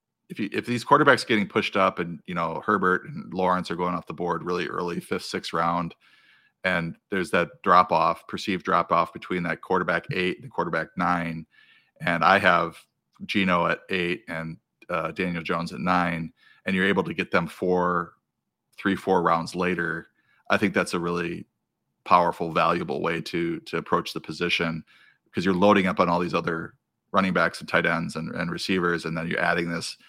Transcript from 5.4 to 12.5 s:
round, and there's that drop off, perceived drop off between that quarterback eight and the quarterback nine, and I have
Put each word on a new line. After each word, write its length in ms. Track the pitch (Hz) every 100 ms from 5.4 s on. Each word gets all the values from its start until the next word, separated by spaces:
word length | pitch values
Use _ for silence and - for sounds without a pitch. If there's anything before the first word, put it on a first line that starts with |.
| -
round, 440 | 82 85 87 85 - _ _ _ _ _ _
and 320 | 92 87 82 - -
there's 220 | 98 85
that 160 | 92 85 -
drop 260 | 101 90 90
off, 380 | 85 82 85 -
perceived 360 | 92 - 92
drop 280 | - 85 80
off 200 | 85 82
between 300 | 87 - 90
that 180 | 85 82
quarterback 460 | - 92 87 85 -
eight 240 | 95 90 -
and 80 |
the 40 | 73
quarterback 380 | - 85 82 80 -
nine, 500 | 87 87 82 82 80 _ _ _ _ -
and 220 | 85 85
I 160 | 82 98
have 380 | 92